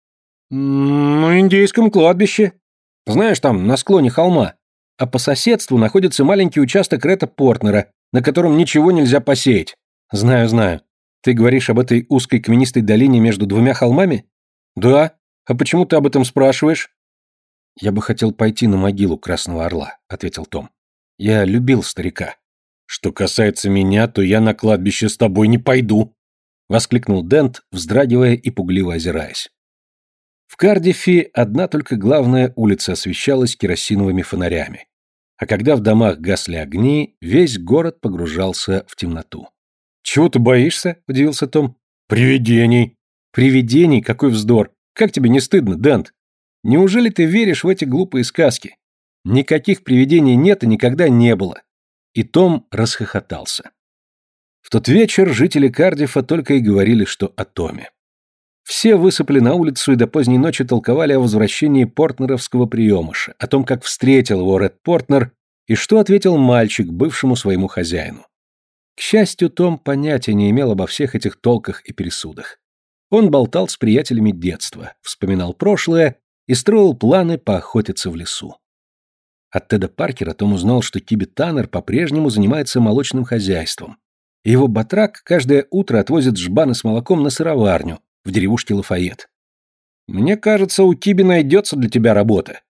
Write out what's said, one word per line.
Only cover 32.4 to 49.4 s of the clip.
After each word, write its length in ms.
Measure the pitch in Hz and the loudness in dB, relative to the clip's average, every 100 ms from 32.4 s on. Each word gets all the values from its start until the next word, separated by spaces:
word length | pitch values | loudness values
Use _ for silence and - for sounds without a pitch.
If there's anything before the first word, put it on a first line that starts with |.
| 127 123 | 0 0
улица 380 | 110 98 - | 0 0 -2
освещалась 640 | 90 95 85 - 135 123 - | -6 -6 -6 -2 0 -2 -2
керосиновыми 640 | 95 87 - 101 98 92 | -4 -4 -4 -2 0 -2
фонарями. 640 | 90 90 87 85 73 - - _ _ _ _ _ | -4 -4 -4 -4 -6 -12 -20 _ _ _ _ _
А 80 | 110 | -6
когда 300 | 104 120 139 | -2 0 0
в 60 | |
домах 380 | 104 110 110 80 | 2 2 2 0
гасли 360 | 82 92 - 82 | -4 -4 -6 -10
огни, 600 | 76 80 123 147 147 _ | -8 -2 0 0 -4 _
весь 380 | 85 120 175 113 | -2 2 2 -2
город 400 | 85 139 165 - | -2 0 0 -6
погружался 840 | 113 90 85 80 95 90 - 95 - | -8 -6 -6 -4 -4 -6 -4 -4 -6
в 80 | - | -10
темноту. 540 | 90 82 - - - _ _ _ _ _ | -8 -8 -12 -18 -20 _ _ _ _ _
«Чего 280 | - - 165 | -4 0 2
ты 100 | - | 2
боишься?» 580 | 120 127 139 - 180 170 - | 4 4 2 0 -6 -8 -6
удивился 400 | 131 147 143 135 | 0 0 0 -2
Том. 300 | 156 139 - _ _ - | -2 -2 -6 _ _ -4
«Привидений». 880 | 107 123 135 113 117 117 120 120 - _ _ _ | 0 2 2 2 4 4 4 2 -4 _ _ _
«Привидений? 680 | - 131 131 120 135 170 131 | 0 2 2 2 4 4 4
Какой 300 | - 117 143 | 0 0 0
вздор! 400 | 110 107 120 101 _ _ | 0 2 2 0 _ _
Как 180 | - 214 | -2 -2
тебе 180 | - 123 | 0 2
не 120 | 127 | 2
стыдно, 340 | 127 196 113 85 | 2 0 0 0
Дент? 380 | 131 135 - _ _ _ _ _ | 2 0 -2 _ _ _ _ _
Неужели 460 | 104 139 190 214 233 | 0 2 4 2 0
ты 160 | - 165 | 0 0
веришь 380 | 196 220 147 | 2 0 0
в 40 | 170 | -2
эти 180 | 190 139 | -2 -2
глупые 380 | 131 190 131 | -2 -2 -4
сказки? 540 | 120 - 151 117 - - _ _ _ _ - | -4 0 0 0 -8 -20 _ _ _ _ -2
Никаких 580 | 123 | 0